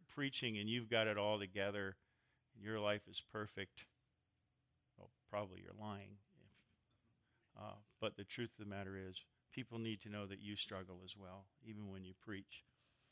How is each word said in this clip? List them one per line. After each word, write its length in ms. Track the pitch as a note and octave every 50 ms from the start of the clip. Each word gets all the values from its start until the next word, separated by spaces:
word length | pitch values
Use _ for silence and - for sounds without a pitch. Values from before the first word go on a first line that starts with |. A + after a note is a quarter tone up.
| - - -
preaching 460 | D3 C#3 C3+ - - C3 A#2+ A2 G#2
and 100 | G#2 A2
you've 200 | A#2 B2 A2+ A2
got 180 | A#2 A2+ A2
it 100 | A2 G#2
all 220 | G#2 G2+ G#2 G#2+ G#2
together 560 | G2+ F#2 F#2+ G2+ G2 G2+ G2+ G#2 G2 F#2+ F#2+ - _ _ _ _ _ _ _ _ _ _ -
and 100 | A2 G2+
your 160 | G#2+ A2+ G#2+
life 280 | G#2 G#2 G#2 G#2 - -
is 140 | - - - -
perfect, 540 | - G#2+ G#2+ - - G2+ G2 - _ - - - - _ _ _ _ _ _ _ _ _ _ _ _ _ _ _ _ _ _ _ _
well, 120 | G2 F#2+ - _ _ _
probably 340 | - G#2 G#2 G#2 F#2 F2+ F#2
you're 120 | F#2 F2 F#2+ G#2
lying. 380 | G#2+ G#2+ G2+ G2+ G2 G2+ G2+ G2+ _ _ _ - G2
If, 1160 | - - - - _ _ _ _ _ _ _ _ _ _ _ _ _ _ _ _ _ - G2+ G#2
uh, 120 | G#2+ G2 G2+ G#2 _ _ -
but 160 | A2 G#2 F#2+
the 100 | - G2+
truth 260 | - - B2 A#2+ A2
of 140 | - - G#2+
the 40 | G#2
matter 260 | G2 G2 G2 F#2+ G2
is, 300 | F#2+ F#2+ F#2 F#2 - - - _ _ _ _
people 280 | - C#3 A#2+ - A#2 A#2
need 220 | A2+ A2+ A2 G#2
to 80 | - G#2+
know 180 | G#2 G#2 G2+
that 140 | F#2+ G2 -
you 140 | G2+ G2+ G#2
struggle 460 | - - - G#2 F#2+ F#2 F#2+ F2+ F2+ F#2+
as 140 | F#2 -
well, 300 | G2+ G2 F2+ F#2 G2 F#2+ - _ _ -
even 260 | A2 G#2+ G#2 G#2 G2
when 140 | F#2+ F#2+ F#2
you 100 | F#2 F#2 - -
preach. 400 | A2 G2+ G2 F#2+ - - - - - _ _ _ _ _ _ _ _